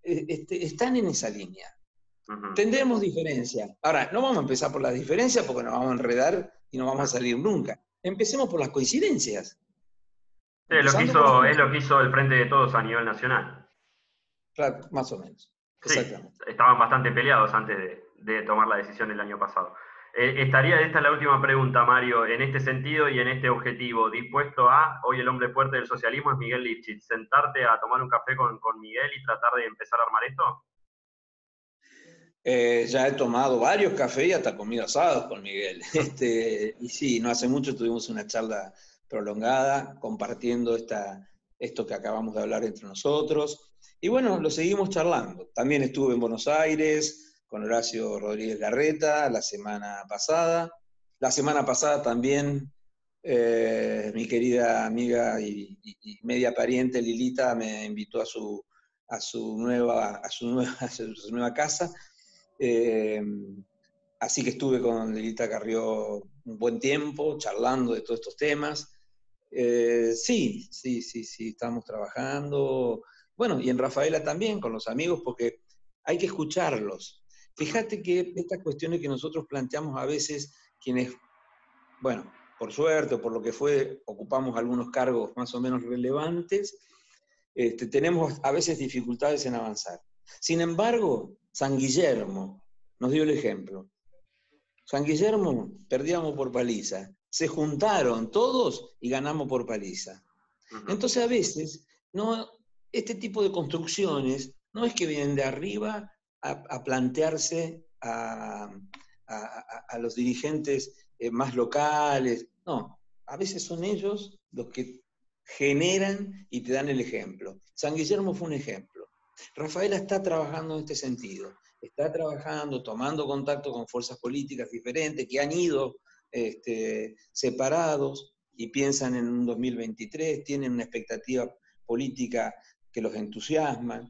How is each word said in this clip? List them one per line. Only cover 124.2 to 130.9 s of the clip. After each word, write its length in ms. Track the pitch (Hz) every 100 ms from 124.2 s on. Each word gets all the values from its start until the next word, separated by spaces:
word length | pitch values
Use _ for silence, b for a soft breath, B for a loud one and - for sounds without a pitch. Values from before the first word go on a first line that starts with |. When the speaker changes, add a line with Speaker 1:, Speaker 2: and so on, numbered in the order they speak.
| 123 143 143 131 110
Speaker 1:
diferentes 560 | 117 120 143 156 147 113
que 120 | 131
han 100 | 143
ido, 460 | 165 175 139 131 - _ _ _
este, 840 | 120 113 - 123 113 113 110 110 - _
separados 1040 | - - 131 135 160 165 147 139 139 - _ _
y 140 | - 117
piensan 480 | 139 139 139 131 123
en 120 | 120
un 180 | 120 120
dos 120 | 113
mil 180 | 127 117
veintitrés, 680 | 113 110 107 151 160 147
tienen 280 | 143 143 131
una 120 | 120
expectativa 680 | 110